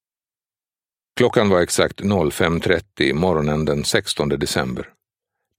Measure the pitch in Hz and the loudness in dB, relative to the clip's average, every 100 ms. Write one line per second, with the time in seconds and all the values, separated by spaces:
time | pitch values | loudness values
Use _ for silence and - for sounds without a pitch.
0 | _ _ _ _ _ _ _ _ _ _ | _ _ _ _ _ _ _ _ _ _
1 | _ - 120 - 104 90 87 - 80 - | _ 0 2 4 4 4 2 2 0 0
2 | 98 101 76 - 87 82 82 85 - - | -2 0 0 0 0 0 0 -2 -2 -4
3 | 69 71 92 80 73 76 78 73 73 113 | -2 0 0 0 0 -2 0 -2 0 -2
4 | - - 73 71 73 - 67 64 - _ | -2 -4 -2 -2 -2 -4 -4 -6 -12 _
5 | _ _ _ _ _ | _ _ _ _ _